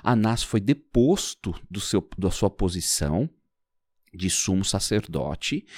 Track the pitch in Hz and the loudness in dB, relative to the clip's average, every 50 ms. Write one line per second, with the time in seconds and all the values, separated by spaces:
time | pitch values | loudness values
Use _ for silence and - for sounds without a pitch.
0 | - - 123 110 107 110 117 120 - - - 110 98 110 147 143 - _ - 123 | 0 2 4 4 4 4 2 0 0 0 -2 0 2 2 0 0 -2 _ 2 4
1 | 120 143 196 196 - - - - - 101 82 - - - 90 101 - - - 95 | 4 4 4 2 0 -6 -8 -8 -8 -8 -8 -8 -10 -12 -10 -8 -4 -2 0 0
2 | - - - - 92 92 - - 110 98 - - 104 92 87 90 80 - - - | -2 -4 -4 -2 -2 -2 0 0 0 0 0 0 0 0 0 -2 -2 -2 -2 0
3 | 80 73 76 95 135 160 - _ _ _ _ _ _ _ _ _ _ _ _ _ | 0 0 0 0 0 -2 -4 _ _ _ _ _ _ _ _ _ _ _ _ _
4 | _ _ - 90 92 92 - - - - 95 95 95 - - 95 - - 110 104 | _ _ -8 -4 -2 -2 0 0 0 0 0 0 0 0 -2 -2 0 0 0 -2
5 | - - 80 73 67 71 73 - - - 147 - - - - | -2 -2 -4 -4 -4 -4 -6 -6 -6 -4 -4 -6 -6 -10 -16